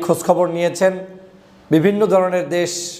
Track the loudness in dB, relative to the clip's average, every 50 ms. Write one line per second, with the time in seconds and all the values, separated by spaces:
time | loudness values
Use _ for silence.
0 | 0 -2 -2 0 2 0 2 2 2 -2 0 -2 -2 -2 -2 0 0 0 0 -2
1 | -10 -14 -18 -20 -20 -20 -20 -20 _ _ _ _ -4 0 2 2 4 4 2 2
2 | 2 2 2 2 2 2 0 -2 -2 -2 -2 -2 -2 -2 -4 -8 -10 -10 -12 -16